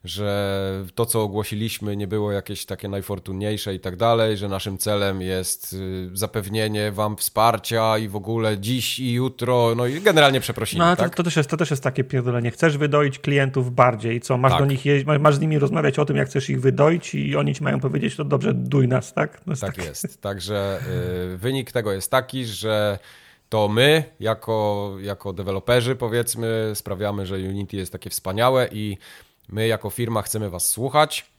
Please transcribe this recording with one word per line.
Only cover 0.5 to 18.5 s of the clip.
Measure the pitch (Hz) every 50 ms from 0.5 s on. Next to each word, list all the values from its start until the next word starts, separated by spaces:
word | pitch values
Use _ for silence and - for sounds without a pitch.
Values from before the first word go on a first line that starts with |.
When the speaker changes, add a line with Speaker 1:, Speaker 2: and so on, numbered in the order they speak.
| 98 98 98 95 95 95 98 87 _
Speaker 1:
to, | - 117
co | 113 - 113
ogłosiliśmy, | 107 101 95 107 104 - 107 104 113 113 - - 107 104 101
nie | 101 104 92
było | 104 107 104 104
jakieś | 101 98 - - 101 - -
takie | - 98 - - 101
najfortunniejsze | 98 98 92 - 101 92 - - 95 95 104 104 107 98 - 107 95
i | 92
tak | - 95 90
dalej, | 90 113 117 117 113 110 110 107
że | 98 104 101
naszym | 98 95 - 107 95 92
celem | - 107 104 101 101 98 95 95
jest, | 92 92 92 92 92 - - - - -
y, | 92 95 95 92 92 92 92 92
zapewnienie | 92 98 110 104 - 113 95 98 104 110 110 107 107 104 104 107
wam | 98 101 107 107 107
wsparcia | - - - _ 107 110 117 117 104 - - 113 113 110 110 110 110
i | 110 101
w | 95
ogóle | 104 92 107 113 113 113 110 107 98
dziś | 98 110 127 127 113 - - -
i | 131 123
jutro, | 120 123 127 131 127 - 123 127 127 123 120 117 117
no | 117 123
i | 123 139 165
generalnie | 196 214 180 156 147 139 135 131
przeprosiny, | - - 117 - 117 - - 170
Speaker 2:
No, | 170
ale | 170 180
to, | 180
Speaker 1:
tak? | - 175 -
Speaker 2:
to | -
też | 170 175 -
jest, | 165 143 -
to | 170
też | 151 170 -
jest | 147 131
takie | - 135 127 - 131
pierdolenie. | 135 - 131 123 123 120 120 120 120
Chcesz | - - 165 165 147 143
wydoić | 151 147 143 147 147 139 135 -
klientów | - 143 143 143 139 131 135 135 127 123 123
bardziej, | 123 123 123 117 107 110 117 117 120
co? | - - 135 123
Masz | 127 131
Speaker 1:
Tak. | - 165
Speaker 2:
do | 139
nich | 139 139 127 -
jeździ-, | 143 143 139 135
ma-, | 147 151 143
masz | 147 151 147
z | 139
nimi | 151 156 156 147
rozmawiać | 139 135 - 165 147 143 131 -
o | 147
tym, | 139 143
jak | 139 135 131
chcesz | - 139 131 -
ich | 139 131
wydoić | 123 135 123 131 143 156 175 170 - - -
i | 143 139 143 143
oni | 147 143 143 139
ci | -
mają | 151 139 143 135
powiedzieć: | 123 131 147 147 143 151 -
„To | - 151
dobrze, | 139 143 135 135 -